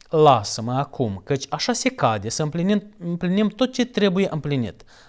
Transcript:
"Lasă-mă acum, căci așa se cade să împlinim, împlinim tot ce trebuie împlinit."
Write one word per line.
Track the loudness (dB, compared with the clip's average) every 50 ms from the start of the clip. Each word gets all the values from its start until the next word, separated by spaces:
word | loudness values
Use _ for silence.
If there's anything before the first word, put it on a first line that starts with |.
| -10 -2
"Lasă-mă | 4 6 8 8 8 6 2 -4 -6 -6 -6 -4 -4
acum, | -4 -4 -6 -4 -4 -2 -2 -2 -6 -4
căci | -4 -4 -4 -4 -6
așa | -6 -4 -2 -2 -2
se | -2 -2 -4
cade | -2 2 0 0 0 0 -4 -6
să | -4 -4 -4
împlinim, | -4 -2 -2 0 0 0 0 -2 -6 -16 -10
împlinim | -8 -6 -6 -2 -2 0 2 2 0
tot | 0 0 -2 -2 -2 0
ce | -4 -4
trebuie | -2 0 0 0 2 2 2 0 0
împlinit." | -2 -4 -4 -2 -2 -2 -2 -4 -6 -12 -20 -20 -20 -20 -20